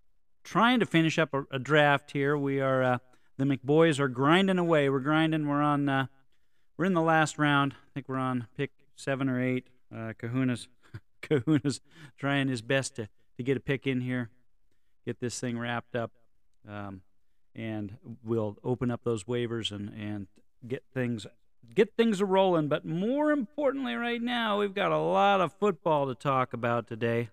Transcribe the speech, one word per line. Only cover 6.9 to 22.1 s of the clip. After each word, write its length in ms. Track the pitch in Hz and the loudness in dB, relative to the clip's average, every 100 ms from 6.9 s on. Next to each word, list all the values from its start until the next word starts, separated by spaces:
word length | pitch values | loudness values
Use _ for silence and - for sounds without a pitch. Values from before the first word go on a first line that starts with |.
the 80 | 170 | 2
last 360 | 165 160 151 - | 2 2 2 0
round. 340 | 147 143 139 | 2 2 0
I 160 | - - | -4 -14
think 160 | 143 127 | -14 -8
we're 80 | 131 | -4
on 300 | 131 123 117 - | -2 -4 -6 -8
pick 140 | 139 _ _ - | -8 _ _ -12
seven 320 | - 131 135 | -6 -2 0
or 120 | 123 | 0
eight. 280 | 127 127 - _ - | 0 -2 -6 _ -18
Uh, 220 | 113 113 | -12 -12
Kahuna's, 560 | 110 117 127 131 117 - _ _ | -10 -6 -2 0 -2 -8 _ _
<laughs> 280 | - _ - | -20 _ -16
Kahuna's 580 | - 147 156 151 147 120 - - 151 - | -2 0 2 2 2 -6 -10 -20 -20 -8
trying 320 | 139 139 135 | -4 -2 -2
his 120 | 123 | -4
best 360 | 117 135 127 - | 0 -2 -2 -8
to, 100 | 107 - _ - | -12 -14 _ -10
to 60 | |
get 120 | 123 127 | -2 -2
a 60 | |
pick 260 | - 135 135 | -2 -4 -2
in 140 | 127 | -2
here, 280 | 123 127 117 _ _ _ _ _ _ _ - | -2 -6 -6 _ _ _ _ _ _ _ -10
get 160 | - | -6
this 180 | 120 - | -6 -6
thing 180 | 127 117 | -6 -6
wrapped 380 | 120 117 - 123 | -4 -6 -6 -6
up, 160 | 113 _ _ _ _ _ 110 | -6 _ _ _ _ _ -16
um, 320 | 104 101 95 _ _ _ _ _ - | -12 -12 -14 _ _ _ _ _ -12
and 400 | 113 107 104 107 - 113 110 | -8 -6 -8 -12 -18 -14 -2
we'll 320 | 117 107 104 | -2 -2 -6
open 300 | 123 123 123 | -4 -2 -2
up 140 | 117 120 | -4 -4
those 180 | 113 | -4
waivers 480 | 117 123 117 117 104 | -4 -4 -4 -4 -6
and, 160 | 101 101 110 | -8 -10 -8
and 300 | 104 104 98 _ _ _ 120 | -8 -8 -10 _ _ _ -10
get 160 | 131 _ | -10 _
things, 320 | 131 123 117 95 - _ _ 117 | -6 -4 -4 -8 -20 _ _ -8
get 220 | 117 226 - | 0 0 2
things 240 | 226 | 2